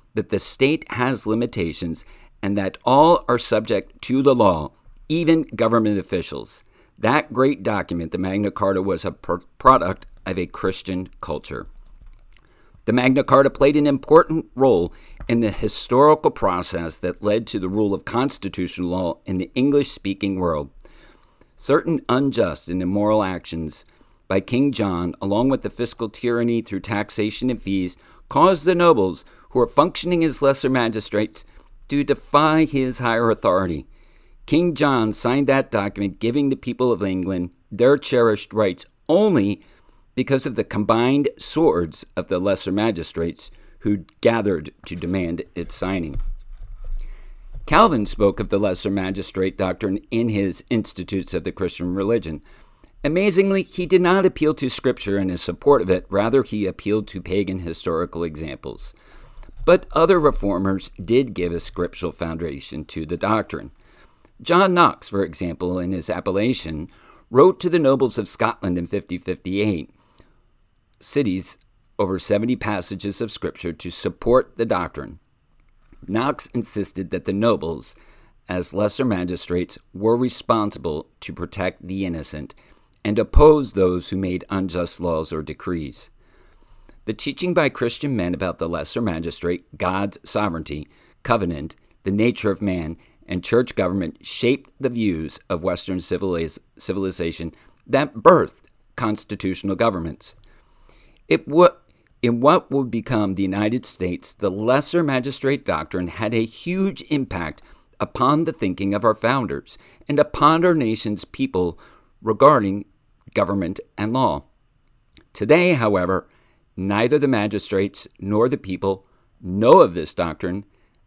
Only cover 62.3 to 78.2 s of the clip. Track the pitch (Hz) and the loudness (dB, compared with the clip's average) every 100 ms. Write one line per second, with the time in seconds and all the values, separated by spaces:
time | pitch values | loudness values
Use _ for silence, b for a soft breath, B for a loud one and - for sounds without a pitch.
62.3 | 80 85 71 - 78 76 80 78 85 104 | -6 -8 -8 -10 -12 -10 -10 -6 -4 0
63.3 | 110 - 67 62 _ b b b b b | 0 0 -8 -12 _ b b b b b
64.3 | b 117 175 190 180 156 - - 98 85 | b 2 4 4 6 4 2 -4 -2 -2
65.3 | 85 90 80 90 90 90 92 - 90 98 | -4 -6 -4 -4 -2 -4 -4 -4 -4 -2
66.3 | 95 117 123 80 78 85 b b b b | 0 0 -2 -4 -8 -10 b b b b
67.3 | 123 180 - 180 170 139 135 127 113 101 | 6 6 6 0 2 4 4 2 -2 -4
68.3 | - 113 - 98 90 85 101 - 90 - | 0 -2 0 -2 -2 -2 -6 -6 -10 -6
69.3 | 90 90 95 110 85 - _ b b b | -8 -4 0 0 0 -6 _ b b b
70.3 | b b _ _ _ _ _ - 143 123 | b b _ _ _ _ _ -4 -2 0
71.3 | 92 - - _ _ _ - 98 95 - | -2 -6 -14 _ _ _ -4 -2 -2 0
72.3 | 101 117 127 110 101 87 95 101 95 113 | 0 0 -2 -2 -4 -6 -6 -6 -6 -8
73.3 | - 85 - 87 78 87 - 95 - - | -6 -8 -6 -8 -8 -10 -6 -6 -4 2
74.3 | 127 - - 113 92 82 - 60 - _ | 2 2 -4 -2 -2 -4 -8 -14 -16 _
75.3 | _ _ _ _ _ _ - - 104 135 | _ _ _ _ _ _ -18 -6 -4 -2
76.3 | 139 - 123 - 104 95 92 90 90 - | -4 -4 -6 -4 -6 -6 -6 -6 -6 -4
77.3 | 98 113 92 78 76 - - b b | 0 2 2 -2 -8 -10 -16 b b